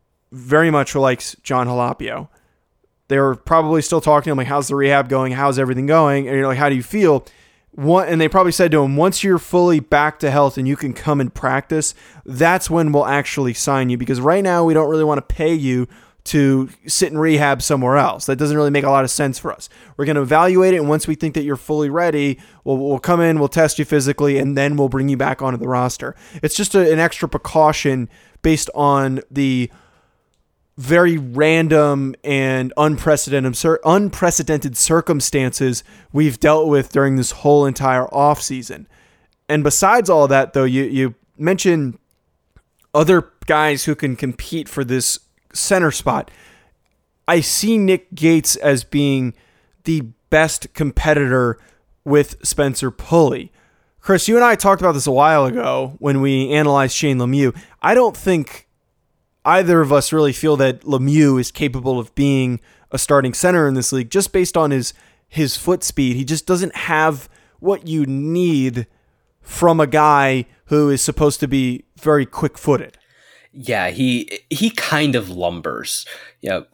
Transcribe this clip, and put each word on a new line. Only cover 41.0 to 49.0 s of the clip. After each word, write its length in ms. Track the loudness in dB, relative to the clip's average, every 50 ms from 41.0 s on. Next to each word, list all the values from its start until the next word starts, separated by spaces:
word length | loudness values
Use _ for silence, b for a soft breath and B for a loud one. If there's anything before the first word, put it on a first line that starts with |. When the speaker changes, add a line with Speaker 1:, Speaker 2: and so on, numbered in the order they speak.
| -2 -2 -4 _ _ _ _ -4
Speaker 1:
mentioned 600 | -2 -2 0 0 2 0 0 0 0 -4 -8 -12 _ _ _ _ _ _ _ _ _ _ _ _ _ _ _ _ _ _ 0
other 400 | 2 4 4 4 2 2 -2 _ _ -4
guys 400 | -2 0 0 0 0 -2 -2 -2
who 80 | -4 -4
can 220 | -4 -4 -6 -6
compete 520 | -6 -6 -8 -8 -8 -10 -10 -10 -10 -10 -8
for 160 | -8 -8 -4
this 340 | -4 -2 -2 -2 -4 -6 -6 _ _ _ _ _ _ -10
center 360 | -6 -2 0 0 2 2 0
spot. 400 | -2 -2 -4 -4 -4 -4 -6 -10 b b b b b b b b b b b _ _ _ _ _ _ _ _
I 140 | 0 0 0
see 380 | 0 0 -2 -2 0 0 0 2
Nick 360 | 2 2 0 0 -2 _ -6
Gates 400 | 0 2 2 2 2 2 0 -2
as 280 | 0 0 0 0 0 -2
being 480 | -4 -2 -2